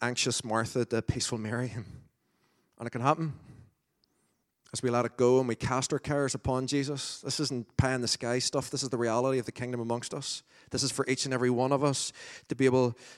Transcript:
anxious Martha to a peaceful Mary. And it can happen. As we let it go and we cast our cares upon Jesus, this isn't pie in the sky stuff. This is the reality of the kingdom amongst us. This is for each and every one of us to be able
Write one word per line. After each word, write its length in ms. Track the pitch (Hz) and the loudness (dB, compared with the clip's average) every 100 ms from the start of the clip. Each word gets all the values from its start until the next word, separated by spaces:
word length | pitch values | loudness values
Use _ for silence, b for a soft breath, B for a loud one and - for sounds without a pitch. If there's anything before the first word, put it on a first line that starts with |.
anxious 420 | 123 120 131 117 | -2 0 0 -2
Martha 420 | 117 110 113 127 117 | 0 0 2 0 0
to 120 | 117 | 0
a 40 | |
peaceful 380 | - 123 - 117 | -2 -2 -4 -4
Mary. 320 | 107 117 123 | -4 -4 -4
And 1120 | 107 95 - - _ _ _ _ _ _ - 117 | -8 -12 -16 -20 _ _ _ _ _ _ -12 -8
it 60 | |
can 100 | 120 | 0
happen. 320 | 127 160 160 135 B B B _ _ _ _ _ _ _ _ _ _ | 0 2 -2 -6 B B B _ _ _ _ _ _ _ _ _ _
As 100 | - | -4
we 60 | 131 | 0
let 160 | 120 117 | 0 0
it 100 | - | 4
go 240 | 123 127 | 6 6
and 80 | 127 | 4
we 80 | 113 | 0
cast 380 | 110 127 131 | 0 0 0
our 60 | 143 | -2
cares 360 | - 147 139 131 | 0 0 0 -2
upon 320 | - 131 131 | 0 0 0
Jesus, 540 | 143 139 143 - - | 0 0 -4 -6 -8
this 180 | 143 - | -6 -4
isn't 380 | 139 127 113 - | -2 -4 -2 0
pie 160 | 131 | 2
in 80 | 131 | 2
the 80 | 117 | 0
sky 300 | - 120 123 | -2 0 0
stuff. 300 | - 147 - | 0 -2 -2
This 140 | 139 | -4
is 60 | 135 | -4
the 80 | 117 | 0
reality 420 | 117 113 131 131 | 2 2 2 0
of 60 | 110 | -2
the 80 | |
kingdom 260 | - 123 123 | -6 -6 -4
amongst 340 | 117 120 - | -2 -4 -4
us. 300 | 143 135 - b b b | -8 -8 -10 b b b
This 120 | 127 | -2
is 80 | 131 | -2
for 140 | - 131 | 0 0
each 160 | 131 | 0
and 100 | 139 | 0
every 160 | 127 123 | 2 2
one 220 | 120 131 | 2 2
of 100 | 139 | 4
us 300 | 143 131 - B B B - | 2 2 -4 B B B -8
to 60 | 123 | 2
be 100 | 131 | 4
able 320 | 127 123 117 B | 6 4 0 B